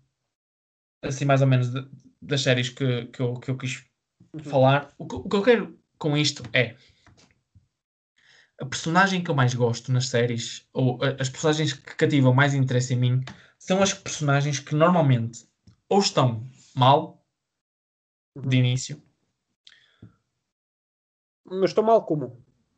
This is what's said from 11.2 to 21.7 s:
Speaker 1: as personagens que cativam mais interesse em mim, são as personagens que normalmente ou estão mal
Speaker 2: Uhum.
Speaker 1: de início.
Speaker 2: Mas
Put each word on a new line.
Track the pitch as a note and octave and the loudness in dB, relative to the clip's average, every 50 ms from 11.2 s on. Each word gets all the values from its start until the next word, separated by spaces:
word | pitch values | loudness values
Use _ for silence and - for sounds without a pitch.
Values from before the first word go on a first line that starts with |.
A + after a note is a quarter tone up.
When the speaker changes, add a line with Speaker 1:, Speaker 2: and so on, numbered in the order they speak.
Speaker 1:
as | C#3 C3 | -6 -8
personagens | - - - D#3 D#3 D3+ D#3 C3+ | -6 -2 0 0 0 0 -2 -2
que | - - _ - - | -4 -8 _ -16 -4
cativam | - D#3+ D#3 D3 C#3 B2+ B2+ | -2 0 2 4 4 4 4
mais | B2 C3 C#3+ C#3+ C#3 | 4 4 4 2 2
interesse | C#3 C3 C3 B2+ B2 B2 - B2+ | 0 0 0 0 0 0 0 0
em | |
mim, | A#2+ B2+ B2 B2+ C3 C3 - - - - _ _ _ | 0 0 0 0 0 -2 -6 -12 -18 -20 _ _ _
são | - - F#3 G3 | -4 -2 0 2
as | G3 F#3+ | 2 0
personagens | - - - - - - D3 C#3 C#3 C#3+ C#3+ D3 C#3 C3 | 0 -4 -10 -12 -8 -4 -2 0 0 2 0 0 -2 -6
que | - - D3+ | -6 -4 0
normalmente | D3+ D#3+ F3+ F3+ E3+ D3 C3+ B2 A2+ A2+ A2+ - - - _ _ _ _ - - _ _ - | 2 4 4 4 4 2 2 2 0 0 -4 -10 -14 -20 _ _ _ _ -20 -20 _ _ -2
ou | F#3+ G3+ | 0 0
estão | G3 - - D#3 C3 A#2+ A2+ A2 B2 - - _ _ _ - | 0 0 0 0 0 0 -2 -4 -8 -14 -18 _ _ _ -2
mal | C3+ C3+ C3 C#3+ D#3+ - - - _ _ _ _ _ _ _ _ _ _ _ _ _ _ _ _ _ _ _ _ _ _ _ - | 2 4 4 4 4 2 -4 -12 _ _ _ _ _ _ _ _ _ _ _ _ _ _ _ _ _ _ _ _ _ _ _ -16
Speaker 2:
Uhum. | C#3 B2+ C3 | -8 -4 0
Speaker 1:
de | B2+ | 2
início. | B2+ B2 B2 B2+ B2+ - - D3 - - _ _ _ _ _ _ _ _ _ _ _ _ - - _ _ _ _ _ - - _ _ _ _ _ _ _ _ _ _ _ _ _ _ _ _ _ _ _ _ _ _ _ _ _ _ _ | 2 2 2 0 -2 -6 -10 -14 -16 -18 _ _ _ _ _ _ _ _ _ _ _ _ -20 -20 _ _ _ _ _ -20 -20 _ _ _ _ _ _ _ _ _ _ _ _ _ _ _ _ _ _ _ _ _ _ _ _ _ _ _
Speaker 2:
Mas | - F#3 F#3+ F#3 F3 | -10 -2 -2 -2 0